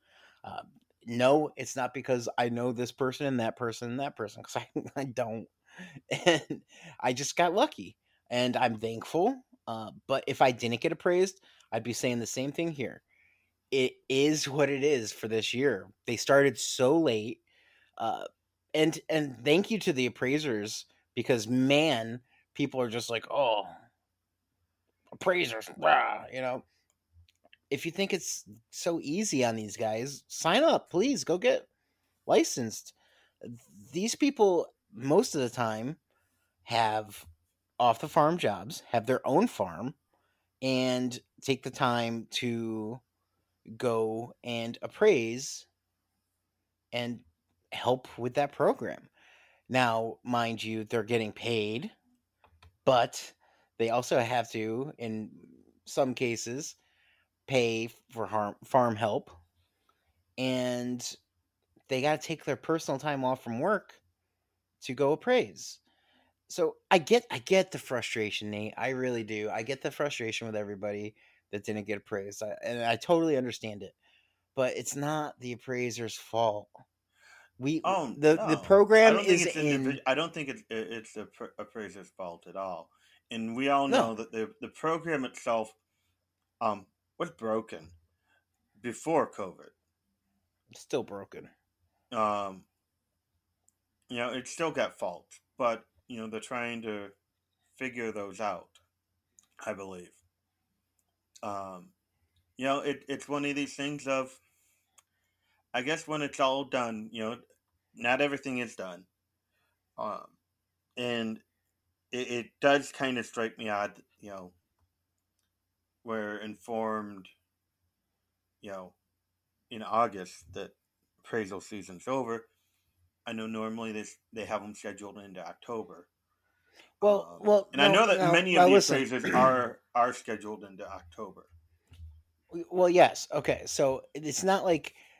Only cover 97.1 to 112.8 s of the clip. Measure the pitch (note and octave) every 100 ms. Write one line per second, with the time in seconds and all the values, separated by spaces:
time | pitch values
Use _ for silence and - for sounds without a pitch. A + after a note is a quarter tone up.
97.1 | - _ _ _ _ _ - C3 A#2+ A2+
98.1 | G#2+ G2+ F#2 G#2 E2+ - _ _ _ _
99.1 | _ _ _ _ - A2 G2 F#2+ F2+ F2
100.1 | _ _ _ _ _ _ _ _ _ _
101.1 | _ _ - A2 G2+ F#2+ F#2 F2+ _ _
102.1 | _ _ _ _ - C3 C#3 C#3+ C#3 -
103.1 | C3+ - C#3+ C#3+ C#3+ C3+ - C#3+ D3 C3
104.1 | C3+ B2+ - _ _ _ _ _ _ _
105.1 | _ _ _ _ _ _ B2 B2+ D#3 D3
106.1 | D3+ C#3+ C#3+ C3+ C3+ C3 C3 A#2 A2 A2
107.1 | A#2 A2 A#2+ - _ _ _ _ A2+ A#2+
108.1 | C3 C#3+ C#3 C#3 B2 A#2 - F#2 F2 F#2
109.1 | _ _ _ _ _ _ _ _ - A2
110.1 | F#2+ - _ _ _ _ _ _ - B2
111.1 | A#2+ A2+ A2 _ _ _ _ _ _ _
112.1 | B2 B2 A#2+ A2 - C#3 C#3+